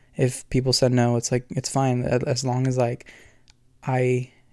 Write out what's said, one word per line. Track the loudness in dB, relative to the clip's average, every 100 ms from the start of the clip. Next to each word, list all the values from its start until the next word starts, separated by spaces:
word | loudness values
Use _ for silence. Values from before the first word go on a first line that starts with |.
| _ -2
if | 0 -2 -4
people | -2 0
said | 2 4
no, | 4 2 2
it's | 0
like, | -4 -4
it's | -8 -4
fine, | 0 0 0
a-, | 0 -2 -2
as | -4
long | -2 0 0
as, | 0
like, | -2 -4 -12 -20 -20 _ _ _ _ _ -2
I, | 0 2 0 -4 _ _